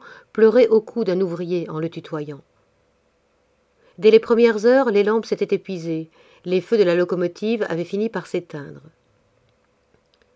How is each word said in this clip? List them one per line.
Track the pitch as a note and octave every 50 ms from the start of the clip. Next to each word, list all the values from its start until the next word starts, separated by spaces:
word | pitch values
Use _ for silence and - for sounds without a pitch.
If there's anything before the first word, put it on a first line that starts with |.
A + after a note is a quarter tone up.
| - - - - _ _ -
pleurait | - A3 A3 G#3+ B3 A#3+ -
au | A3 A3 A3
cou | - - A#3 A3
d'un | F#3+ F3+ F#3 F#3+
ouvrier | E3+ E3+ E3+ F3+ E3 F3+ F3 D#3+ G3+
en | E3+ D#3
le | E3 D#3+
tutoyant. | - E3 D#3+ - E3 D3+ D3 D3 C#3+ C3+ - _ _ _ _ _ _ _ _ _ _ _ _ _ _ _ _ _ _ _ _ _ _ _ _ _ _ _ _ _ _
Dès | - E3+ A3
les | G#3+ A3
premières | A3+ - A#3 A3+ A#3 A#3 G#3+ G#3+ G3
heures, | A#3+ B3+ C4+ C4+ A#3+
les | G3+ G3+ G3+
lampes | G#3 A3 A3+ G#3+
s'étaient | - G3 E3 G3 - G3+
épuisées, | F3+ - - F#3+ E3+ D#3+ E3+ D#3+ D#3+ D#3+ D#3+ _ _ _ _ _ _ _
les | F3+ F3+ F#3
feux | E3+ - A#3
de | G#3 G3
la | F3 E3+
locomotive | F3+ F3+ F3 F#3+ F3 F3 F3 F3 - G#3 G#3+ A#3 G#3+ G#3 -
avaient | E3+ E3 E3+
fini | - - G3 G#3+ A3+
par | - F#3 E3
s'éteindre. | - - F3+ F3 - - D3 C#3 D#3 D3 C#3+ C3+ D#3+ _ _ _ _ _ _ _ _ _ _ _ _ _ _ _ _ _ _ _ _ _ _ _ _ _ _ _ _ _